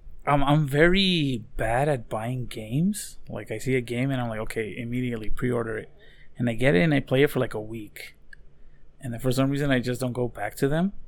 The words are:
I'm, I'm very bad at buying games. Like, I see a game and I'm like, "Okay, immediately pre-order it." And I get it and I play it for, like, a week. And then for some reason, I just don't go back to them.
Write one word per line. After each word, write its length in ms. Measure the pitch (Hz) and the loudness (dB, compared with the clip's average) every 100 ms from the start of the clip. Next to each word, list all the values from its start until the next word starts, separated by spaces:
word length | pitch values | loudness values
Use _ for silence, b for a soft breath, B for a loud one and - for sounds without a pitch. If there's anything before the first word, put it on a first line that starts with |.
| - - - | -14 -6 0
I'm, 180 | 147 | 4
I'm 240 | 143 147 143 | 6 4 4
very 760 | 143 170 196 190 175 143 123 - - | 6 6 6 4 4 2 -2 -4 -4
bad 320 | 113 123 147 | 0 2 2
at 220 | 135 107 | 0 -2
buying 380 | 107 117 127 110 | -6 -4 -6 -6
games. 720 | 117 107 131 185 208 - - - | -8 -2 2 2 0 -6 -12 -10
Like, 220 | 117 104 | -10 -8
I 60 | 110 | -6
see 180 | 127 131 | 0 -2
a 60 | |
game 280 | 120 120 135 | -2 -2 -2
and 80 | 131 | -2
I'm 80 | 120 | -4
like, 100 | 107 | -4
"Okay, 360 | 107 - 107 - | -4 -4 -6 -6
immediately 520 | 117 123 127 117 107 | -6 -4 -2 -2 2
pre-order 480 | - 123 120 113 110 | 2 2 0 -2 -6
it." 120 | - - b b b - | -10 -18 b b b -4
And 120 | 123 | -2
I 40 | |
get 220 | 113 131 170 | 2 4 6
it 60 | |
and 120 | 170 | 4
I 60 | 139 | 2
play 220 | - 131 | 2 4
it 60 | 143 | 4
for, 100 | - | 2
like, 140 | 113 | -2
a 80 | 110 | -4
week. 540 | 107 113 101 - - - - - - - - - - - | -8 -10 -12 -16 -20 -20 -20 -18 -18 -18 -18 -18 -20 -12
And 140 | 127 | -10
then 60 | 113 | -4
for 120 | 127 | 0
some 180 | 120 135 | 2 2
reason, 180 | 139 147 | 2 2
I 100 | 131 | 2
just 220 | 120 120 | 0 -2
don't 100 | 127 | -2
go 140 | 120 123 | -2 -4
back 280 | - 104 - | -4 -6 0
to 120 | 139 | 2
them. 260 | 156 190 - | 2 0 -2